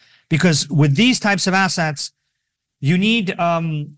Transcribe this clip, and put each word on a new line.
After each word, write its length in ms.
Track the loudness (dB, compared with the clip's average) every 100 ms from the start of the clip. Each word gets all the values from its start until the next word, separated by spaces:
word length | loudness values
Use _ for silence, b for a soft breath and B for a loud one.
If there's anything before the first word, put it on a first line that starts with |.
| b b b
Because 360 | 0 2 2 0
with 260 | 2 2 4
these 240 | 2 2
types 260 | 0 -2 0
of 60 |
assets, 600 | 0 0 0 -4 -4 -10 _ _ _ _ _ _ -6
you 160 | 0 2
need, 420 | 2 0 -2 -2
um, 560 | -2 -2 -2 -6 -8